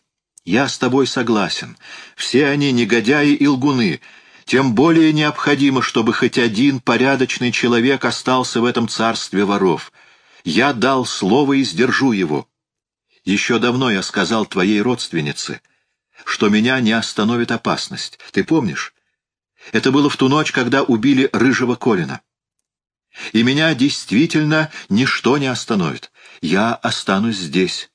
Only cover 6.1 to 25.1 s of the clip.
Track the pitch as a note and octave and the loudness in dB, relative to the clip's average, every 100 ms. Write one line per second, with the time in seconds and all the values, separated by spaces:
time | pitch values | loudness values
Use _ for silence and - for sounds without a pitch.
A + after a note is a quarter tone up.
6.1 | - B2 C3 A#2+ G#2 C#3 C3 - A#2 C3 | 0 0 0 0 2 0 0 0 2 2
7.1 | C3+ B2+ - B2 - A#2+ A#2+ B2+ C3 B2 | 0 -2 -2 -4 0 2 2 2 0 -2
8.1 | - - C3 A#2 A#2+ A#2+ A#2+ A#2 - A2+ | -4 -2 -2 0 -2 0 0 -4 -2 -2
9.1 | A2 - F#2+ G2+ G2+ F#2 D#2 - _ - | -2 -4 -2 0 2 2 0 -6 _ -20
10.1 | _ _ _ - - C#3 B2 B2 C3+ A#2 | _ _ _ -4 0 0 0 0 0 -2
11.1 | - F#2+ B2+ C#3 C#3 A#2+ E2 B2+ - C3+ | -2 2 2 2 2 0 0 0 2 0
12.1 | G#2 E2 C#2+ - _ _ _ _ _ _ | 0 -2 -4 -6 _ _ _ _ _ _
13.1 | _ - G2+ - A#2 A#2+ B2 B2+ G2 - | _ -4 -2 0 0 0 0 0 0 -2
14.1 | G#2 F2 A2 G2+ F#2+ F#2+ G#2+ A#2 A#2+ - | -2 0 0 -2 0 2 2 0 -2 -4
15.1 | E2 D2 - - C2 _ _ _ _ _ | -6 -6 -6 -10 -12 _ _ _ _ _
16.1 | _ - - G#2 G#2+ A#2+ C3 A2 A2+ - | _ -8 -2 2 2 2 2 0 0 -2
17.1 | - G#2+ A#2+ A#2 A#2 - E2 - - - | -2 -2 0 -2 -4 -4 -4 -6 -12 -14
18.1 | - - G2+ - D#3+ A2 C#2 - _ _ | -16 -8 -4 0 0 0 -6 -10 _ _
19.1 | _ _ _ _ _ - A2+ C3 C#3 C#3+ | _ _ _ _ _ -4 0 2 2 2
20.1 | - C3 D3+ D3 C3+ A#2+ C#3 - A2+ C3 | 2 2 2 0 -2 0 0 0 0 2
21.1 | C3 C3+ G#2 B2+ A#2+ B2 A#2+ B2+ F#2+ D2 | 2 2 2 2 2 -2 -2 0 0 -2
22.1 | B1+ _ _ _ _ _ _ _ _ _ | -8 _ _ _ _ _ _ _ _ _
23.1 | - - A2 A#2+ C#3+ D#3+ C3+ C#3+ - - | -18 -4 0 2 2 0 2 0 -2 -2
24.1 | A2+ D#3+ D#3+ D3+ D#3 D#3 - - G2+ B2+ | 0 2 2 2 0 -2 -6 -2 0 0